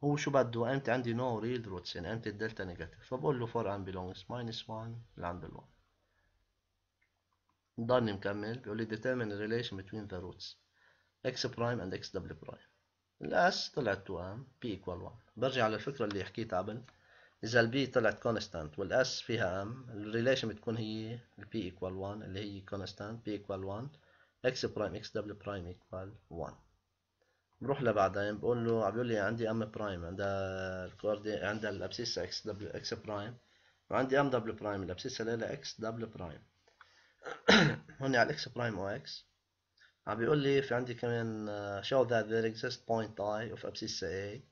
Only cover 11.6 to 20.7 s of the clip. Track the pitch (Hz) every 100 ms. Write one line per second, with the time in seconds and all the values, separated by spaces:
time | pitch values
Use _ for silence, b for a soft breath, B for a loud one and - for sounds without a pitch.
11.6 | 117 120 90 101 - 95 90 - - -
12.6 | - _ _ _ _ - - 185 180 196
13.6 | - - 120 98 - 87 90 107 139 -
14.6 | 123 95 - 87 92 - - - 127 131
15.6 | 110 107 139 143 107 101 90 - 110 92
16.6 | 101 113 - B B B B B 110 120
17.6 | 117 135 127 127 110 101 120 107 - 85
18.6 | 76 87 95 110 127 - - 113 98 95
19.6 | 101 135 120 107 104 113 120 127 113 104
20.6 | -